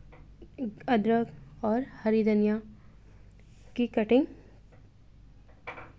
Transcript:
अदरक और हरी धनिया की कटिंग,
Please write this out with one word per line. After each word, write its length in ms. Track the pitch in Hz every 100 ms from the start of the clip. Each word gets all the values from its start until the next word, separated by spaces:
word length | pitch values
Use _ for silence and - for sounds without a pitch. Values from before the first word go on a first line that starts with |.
| - - - - - - 233 208 -
अदरक 760 | 233 214 233 233 - - -
और 200 | 214 226 269 -
हरी 180 | 220 220
धनिया 360 | 214 208 208 220 - - - - - - - - - - - -
की 100 | 240
कटिंग, 400 | - 214 240 320 - - - - - - - - - - - - - - - -